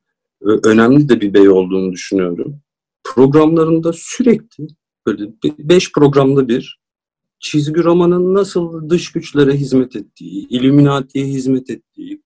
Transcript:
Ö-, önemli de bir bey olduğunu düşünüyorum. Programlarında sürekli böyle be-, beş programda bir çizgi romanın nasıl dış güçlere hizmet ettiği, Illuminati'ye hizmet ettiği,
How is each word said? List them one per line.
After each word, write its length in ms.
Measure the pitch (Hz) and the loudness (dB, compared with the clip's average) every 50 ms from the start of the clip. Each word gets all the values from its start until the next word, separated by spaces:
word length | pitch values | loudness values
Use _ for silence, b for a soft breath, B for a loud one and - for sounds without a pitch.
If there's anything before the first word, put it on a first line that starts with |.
| _ _ _ _ _ _ _ _ | _ _ _ _ _ _ _ _
Ö-, 180 | - 101 110 104 107 | 0 0 2 2 2
önemli 460 | 110 110 113 117 131 139 147 147 127 | 2 2 4 4 4 4 4 4 2
de 120 | 117 107 | 2 0
bir 120 | 104 101 98 | 0 2 4
bey 160 | 101 98 98 | 4 6 6
olduğunu 420 | 95 95 92 92 95 95 95 92 | 4 4 2 0 -2 -4 -4 -4
düşünüyorum. 640 | 90 87 - - 98 95 90 87 87 - - - 143 147 _ _ _ _ _ _ _ _ - | -6 -8 -8 -4 -4 -2 -2 -4 -6 -8 -10 -12 -14 -18 _ _ _ _ _ _ _ _ -18
Programlarında 880 | - - - 135 135 143 156 156 160 165 165 160 160 165 165 165 165 165 | -4 2 2 4 4 4 4 4 4 2 2 0 0 0 0 -2 -4 -6
sürekli 760 | - - - - - 254 247 208 220 - _ _ - 151 160 - _ _ _ _ _ - | -8 -10 -10 -6 -2 0 2 0 0 -2 _ _ -16 -16 -16 -18 _ _ _ _ _ -6
böyle 180 | 113 104 98 104 | -6 -6 -6 -8
be-, 280 | 107 - _ - 151 - - | -12 -10 _ -8 -8 -6 -2
beş 320 | 147 151 175 185 - - | 0 2 2 2 2 0
programda 560 | - 151 147 143 139 139 135 135 139 139 131 | 0 2 2 2 4 2 2 2 2 0 0
bir 320 | 117 117 131 - - - _ _ _ _ _ _ _ _ _ _ _ _ _ | 0 -2 -4 -6 -10 -18 _ _ _ _ _ _ _ _ _ _ _ _ _
çizgi 440 | - - - 147 147 151 156 170 160 | -10 -6 -4 -4 -4 -2 -2 0 0
romanın 500 | 170 170 180 175 175 175 180 180 185 190 | 2 2 2 2 2 0 0 0 0 0
nasıl 560 | 202 196 190 - 185 170 165 165 160 156 151 | 0 -2 -2 -4 -6 -6 -6 -8 -10 -6 -2
dış 220 | 175 170 - - | -2 -2 -2 -4
güçlere 420 | - 165 - - - 147 143 135 143 | -10 -10 -10 -4 -2 0 0 2 0
hizmet 420 | 139 139 123 131 131 127 - - | -2 -2 -2 0 -2 -2 -2 -6
ettiği, 520 | 104 - _ _ - 85 85 90 101 101 | -14 -16 _ _ -20 -18 -14 -14 -14 -10
Illuminati'ye 800 | - 123 123 127 135 143 143 143 143 139 135 131 - - 135 139 | -8 -4 -2 0 2 4 4 4 4 2 -2 -4 -6 -8 -8 -6
hizmet 440 | 135 139 135 127 131 131 127 127 - | -6 -6 -6 -2 -2 -2 -4 -4 -8
ettiği, 520 | 113 - _ _ _ - - - - - _ | -14 -14 _ _ _ -18 -18 -16 -18 -18 _